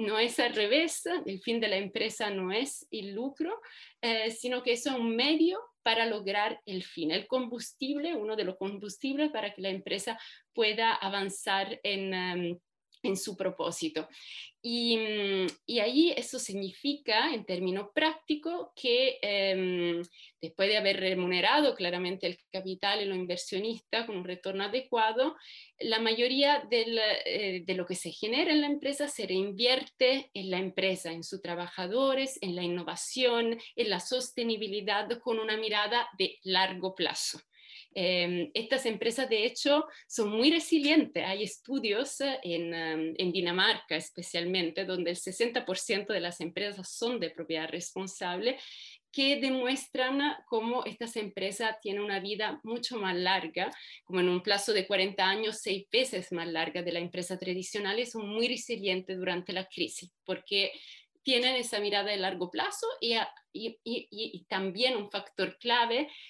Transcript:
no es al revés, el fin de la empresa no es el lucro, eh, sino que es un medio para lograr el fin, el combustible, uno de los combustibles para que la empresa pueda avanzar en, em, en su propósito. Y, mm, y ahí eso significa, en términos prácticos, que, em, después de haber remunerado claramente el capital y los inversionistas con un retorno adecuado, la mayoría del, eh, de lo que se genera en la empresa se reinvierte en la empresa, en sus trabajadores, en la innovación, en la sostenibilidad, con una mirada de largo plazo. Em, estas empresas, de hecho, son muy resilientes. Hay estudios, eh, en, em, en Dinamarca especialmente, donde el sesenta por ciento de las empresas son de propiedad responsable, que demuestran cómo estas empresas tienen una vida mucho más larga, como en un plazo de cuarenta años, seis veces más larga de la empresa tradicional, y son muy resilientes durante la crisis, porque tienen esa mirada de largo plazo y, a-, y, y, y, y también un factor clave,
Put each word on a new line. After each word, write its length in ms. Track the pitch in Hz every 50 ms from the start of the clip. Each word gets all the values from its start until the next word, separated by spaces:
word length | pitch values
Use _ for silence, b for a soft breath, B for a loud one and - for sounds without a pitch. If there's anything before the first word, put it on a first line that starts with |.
| 226
no 140 | 202 220 214
es 200 | 233 240 233 -
al 160 | 240 240 -
revés, 500 | 220 208 208 240 302 330 320 - - - 339 349 339 -
el 160 | - 196 185
fin 180 | - 240 233 233
de 100 | 226 214
la 100 | 190 190
empresa 500 | 202 190 - 226 208 220 - - 226 208
no 240 | 202 190 185 185 196
es 340 | 226 269 277 - - - -
el 240 | - 220 190 202 196
lucro, 480 | 214 247 277 277 - 311 339 427 - B B B B B B B B -
eh, 280 | 233 226 220 220 226
sino 320 | 226 - - 247 254 247 247
que 100 | 254 233
es 120 | 233 -
un 320 | 294 262 247 233 226 226
medio 420 | 226 254 294 320 320 320 349 370 440 466 - _ _ _
para 220 | 233 226 226 226
lograr 560 | 226 214 208 190 196 196 208 208 226 226 - _
el 160 | 208 185 185 180
fin, 300 | - - - 151 156 160
el 140 | 190 196
combustible, 880 | - 254 254 247 233 247 233 - - - _ 269 262 294 294 294 339 339
uno 220 | 226 208 214 220
de 80 | 214 196
los 140 | 180 190 -
combustibles 720 | 190 196 202 196 202 202 190 - - 269 269 277 302 294
para 240 | 294 220 208 208 202
que 80 | - 190
la 80 | 196
empresa 480 | 190 190 190 - - 202 - 240 226 226 B B B B B _ _
pueda 400 | - 220 214 214 220 226 226 220
avanzar 880 | - 202 196 196 202 196 196 190 - - 214 196 196 196 196 233 - -
en, 300 | 208 202 196 196 190 190
em, 460 | 185 180 180 175 180 175 170 175 175 _ _ _ _ _ _ _ _ -
en 140 | 202 196
su 200 | 190 - 220 190
propósito. 720 | - 190 190 185 - 147 170 165 - 165 160 156 156 156 B B B B B B B B B B _ -
Y, 340 | 233 233 240 233 233 226
mm, 500 | 220 220 214 214 208 202 196 196 190 185 170 - - _
y 120 | - 233 233
ahí 340 | 208 233 254 294 330 349 -
eso 220 | - 233 - - 247
significa, 920 | - - 190 202 196 185 - - - 285 285 285 - - 214 220 262 330 285
en 120 | 220 196
términos 440 | - 185 175 185 180 185 196 208 202 -
prácticos, 720 | 302 311 320 311 - - - 302 302 - 330 339 359 - - _
que, 440 | - - 247 233 247 262 262 - - -
em, 800 | 208 202 202 196 196 190 190 185 185 180 175 175 175 170 170 175 B B B B B B _
después 280 | - 175 - - 196 202
de 80 | 214
haber 220 | 214 196 196 196 190
remunerado 760 | 190 185 190 185 180 180 180 180 175 208 254 302 302 262 233
claramente 520 | - 185 175 175 180 180 180 190 185 -
el 120 | 175 175 - _ _
capital 500 | - 190 190 190 185 185 - 196 208 220
y 40 | 202
los 120 | 196 190
inversionistas 920 | 185 185 175 185 180 - - 208 190 208 226 233 226 - _ - 226 226
con 100 | 233 208
un 80 | 180 180
retorno 400 | 180 180 180 - 196 190 196 202
adecuado, 720 | 208 208 262 254 - 247 226 220 220 220 240 262 320 311 B B B B B B B B _
la 220 | - 233 220 220
mayoría 640 | 226 220 226 226 240 254 262 269 285 277 294 285 - 208
del, 300 | 233 233 233 226 226 220 214 214 190 - -
eh, 380 | - - 202 208 196 185 185 170
de 100 | 185 185
lo 120 | 185 180
que 80 | 175 185
se 160 | - - 240
genera 400 | - - - 214 240 277 330 330
en 100 | 302 302
la 60 | 294
empresa 420 | 285 285 294 269 269 277 285 294 285
se 180 | - - 214
reinvierte 1040 | 185 185 190 196 202 190 190 240 247 262 262 262 - _ _ 254 254 262 269 - - _
en 160 | 202 190 190
la 80 | 180 180
empresa, 540 | 190 185 185 190 185 190 185 185 - 170 165
en 100 | 170 165
sus 180 | - 190 190
trabajadores, 1000 | - 170 170 170 175 175 - - 185 180 208 254 269 269 262 269 269 269 - -
en 160 | - 190 170
la 60 | 180 180
innovación, 920 | 170 175 180 170 160 175 185 - - - 254 254 247 233 233 233 226 233 226 B B B
en 140 | - 240 214
la 100 | 190 180
sostenibilidad, 1080 | - - 254 254 254 - - - 233 233 226 202 220 196 196 208 196 208 202 208 214 196 - 233
con 180 | - 247 226 220
una 180 | 220 220 214
mirada 520 | 220 220 214 208 208 208 208 233 240 240 - - -
de 200 | 190 185 - - -
largo 520 | 185 185 185 190 185 185 180 180 185 190
plazo. 460 | - 170 - - - - - - - - _ B B B B B B B B _ 196
Em, 520 | 180 185 180 180 175 175 180 175 170 - -
estas 320 | 220 226 226 269 262 262
empresas, 420 | 233 214 196 233 233 226 277 262
de 200 | - 220 214 214
hecho, 400 | 240 233 - - 285 285 302 302 B B B B
son 220 | B - - 214 208
muy 220 | 214 220 247 311
resilientes. 720 | 339 339 311 - 330 311 277 285 320 320 - - - 170 -
Hay 180 | 185 196 202 214
estudios, 800 | 190 - - _ - 269 269 220 214 202 220 277 294 - -
eh, 180 | 269 277 262 - -
en, 320 | 175 170 165 170 170 170
em, 400 | 165 165 160 160 156 160 160 160
en 160 | - 185 180 170
Dinamarca 640 | 185 170 175 175 185 190 220 208 143 - - 156
especialmente, 880 | 160 156 - - - 175 - - 170 170 175 185 190 170 165 156 190 196
donde 280 | 180 185 180 175 170 175
el 40 |
sesenta 480 | 180 - 190 185 - 233 240 233 254 -
por 140 | - 185 -
ciento 340 | - - 202 196 196 196 214
de 80 | 180
las 220 | 170 175 175 - 151
empresas 480 | 170 175 190 202 208 196 190 185 -
son 280 | - - 233 240 254 220
de 120 | 175 160
propiedad 400 | - - 165 156 165 156 160 160
responsable, 880 | 165 175 175 - - 185 190 190 - - 196 180 175 185 214 247 269 B B B B B B B B B _ _
que 260 | - 277 269 277 285
demuestran 840 | 233 254 262 262 262 247 247 262 269 - - - 254 254 254 269 277 285 294 - - -
cómo 380 | _ 233 226 220 233 240 254 -
estas 320 | 220 196 - 233 226 -
empresas 640 | 226 208 196 - 196 190 196 196 - 226 220 220 220
tienen 220 | - 208 196 202 208
una 180 | 208 196 196
vida 400 | 180 202 214 196 214 202 - - -
mucho 340 | 220 233 240 240 - 247 220
más 180 | 196 185 180
larga, 540 | 175 180 185 190 185 175 160 - 170 185 233 B B B B B B B
como 160 | - 180 185
en 80 | 180 180
un 140 | 180 180 180
plazo 320 | 208 202 202 202 - 214
de 120 | 202 185
cuarenta 400 | - 202 185 185 202 190 196 185
años, 340 | 190 196 214 226 214 220 - -
seis 240 | 208 190 190 185 -
veces 400 | - 240 262 254 - 185 180 - 180
más 160 | 170 165 170
larga 340 | 165 160 165 165 - 180 170
de 100 | 175 165
la 60 | 170
empresa 400 | 175 175 - 180 180 - 185 180
tradicional, 600 | 190 185 180 185 185 - - 208 202 190 202 226
y 60 | 247
son 240 | 240 - 226 208 202
muy 180 | 208 226 233
resilientes 720 | 233 247 226 - - 233 196 196 196 180 185 185 190 190
durante 380 | 185 185 185 175 180 180 - 185
la 100 | 185 190
crisis, 480 | - - - 170 - - - 180 180 _ _ _
porque 480 | - 185 180 - - 202 196 196 - B B B B B B B B _ _ _
tienen 340 | 269 254 240 247 254 254
esa 240 | 254 233 233 233 208
mirada 300 | 208 208 202 202 196 208
de 80 | 208 196
largo 320 | 185 196 190 175 180 180
plazo 360 | - 214 - 403 381 - - 453 523 -
y, 140 | - 233 226
a-, 180 | 226 - - - - _ _ -
y, 240 | 196 220 226 226 - _
y, 240 | 226 240 - - -
y, 200 | - 202 220 - -
y 100 | 175 -
también 520 | _ 208 190 190 190 175 202 247 254 254
un 140 | 208 202 -
factor 460 | - 202 196 - - - 185 185 - -
clave, 500 | - 240 240 240 233 233 233 254 302 294 B B B B